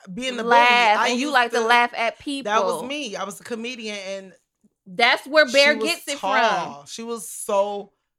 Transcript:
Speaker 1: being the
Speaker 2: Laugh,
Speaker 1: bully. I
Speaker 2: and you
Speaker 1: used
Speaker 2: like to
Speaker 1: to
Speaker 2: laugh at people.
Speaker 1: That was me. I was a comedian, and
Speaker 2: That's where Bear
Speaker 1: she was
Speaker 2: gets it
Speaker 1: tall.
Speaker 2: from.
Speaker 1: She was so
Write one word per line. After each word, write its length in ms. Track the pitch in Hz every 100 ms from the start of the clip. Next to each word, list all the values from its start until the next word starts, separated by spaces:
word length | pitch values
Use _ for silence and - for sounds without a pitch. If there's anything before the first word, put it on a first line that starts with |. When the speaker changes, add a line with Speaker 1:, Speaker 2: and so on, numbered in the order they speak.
| -
Speaker 1:
being 240 | 185 254 240
the 60 |
Speaker 2:
Laugh, 520 | 233 240 240 240 233 214
Speaker 1:
bully. 100 | 240
I 20 |
Speaker 2:
and 100 | 247
you 60 | 285
Speaker 1:
used 80 |
Speaker 2:
like 160 | 277 240
to 60 | 247
Speaker 1:
to 60 | 226
Speaker 2:
laugh 260 | 240 240
at 240 | - 226 220
people. 320 | - 277 208
Speaker 1:
That 140 | 214
was 180 | 190 165
me. 300 | 240 294 262 185
I 80 |
was 160 | 196 190
a 40 |
comedian, 520 | - 226 233 254 220 208
and 360 | 190 196 190 170 _ _ _ _ -
Speaker 2:
That's 400 | 180 233 285 277
where 200 | 302 285
Bear 280 | 262 285
Speaker 1:
she 40 | 294
was 100 | 311
Speaker 2:
gets 200 | 339 -
it 100 | 285
Speaker 1:
tall. 560 | 190 208 226 190 147 143
Speaker 2:
from. 80 | 147
Speaker 1:
She 160 | -
was 260 | 226 233 -
so 640 | - - 202 202 202 196 _ _